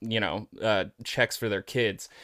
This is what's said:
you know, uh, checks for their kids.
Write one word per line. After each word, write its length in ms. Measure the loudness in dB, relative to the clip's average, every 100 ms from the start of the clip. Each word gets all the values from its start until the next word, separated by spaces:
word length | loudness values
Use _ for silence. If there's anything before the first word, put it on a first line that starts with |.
you 180 | -2 0
know, 260 | 0 -2 -6 -2
uh, 240 | 2 2 2 -6
checks 340 | -4 2 2 2
for 100 | -2
their 140 | -2
kids. 480 | -2 0 0 0 -10 -18